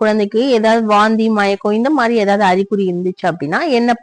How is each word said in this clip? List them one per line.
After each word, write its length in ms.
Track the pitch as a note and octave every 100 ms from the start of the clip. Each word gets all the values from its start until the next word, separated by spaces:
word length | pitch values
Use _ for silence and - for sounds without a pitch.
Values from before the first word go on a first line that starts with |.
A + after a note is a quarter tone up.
குழந்தைக்கு 400 | G#3+ G#3+ G#3 A3 C4+ A#3
ஏதாவது 260 | A3 A#3 A3 G#3
வாந்தி, 300 | A3 A3 A3 G#3+
மயக்கம் 380 | G3+ G3+ G#3+ G#3+
இந்த 100 | C4 D4+
மாதிரி 180 | A#3 A#3 G3+
ஏதாவது 200 | G3+ G3
அறிகுறி 340 | F#3 G3 G3+ F#3
இருந்துச்சு 340 | F3+ F3+ F#3+ F#3
அப்படின்னா 280 | E3+ D3 G#3 E4 A#3+
என்ன 140 | A#3+ A#3